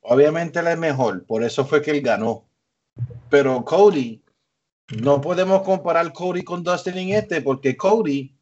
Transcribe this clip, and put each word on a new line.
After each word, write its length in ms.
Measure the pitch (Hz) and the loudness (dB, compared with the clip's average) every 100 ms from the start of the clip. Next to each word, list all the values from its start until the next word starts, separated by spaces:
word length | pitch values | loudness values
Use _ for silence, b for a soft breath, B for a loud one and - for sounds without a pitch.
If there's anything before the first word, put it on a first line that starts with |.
Obviamente, 600 | - 127 147 160 170 156 | 2 4 4 2 -4 -2
él 80 | 170 | -2
es 100 | 165 | -2
mejor. 480 | 165 135 120 95 - | -2 0 -2 -4 -6
Por 180 | 110 | -4
eso 220 | 117 113 135 | -2 -2 0
fue 160 | 151 | 0
que 80 | 147 | 0
él 100 | 147 | -2
ganó. 460 | 123 104 110 113 _ _ _ _ _ - 120 - - | 0 0 -2 -6 _ _ _ _ _ -12 -12 -12 2
Pero 340 | 143 131 127 | 4 4 0
Cody, 580 | 113 165 208 165 120 110 _ _ _ _ _ _ _ 110 | 0 6 6 6 -4 -8 _ _ _ _ _ _ _ -4
no 180 | 123 143 | 2 2
podemos 420 | 143 175 185 190 | 0 -2 2 0
comparar 500 | 190 190 175 165 170 | 2 -2 0 0 0
Cody 280 | - 180 180 | -4 -6 -6
con 220 | 180 180 | -6 -8
Dustin 320 | 175 175 185 180 | -4 -4 -4 -8
en 140 | 185 | -2
este, 320 | 208 202 170 | -2 -2 -4
porque 340 | 135 135 139 123 | -2 -2 -2 0
Cody 580 | 190 220 180 139 135 _ | 0 2 0 -4 -6 _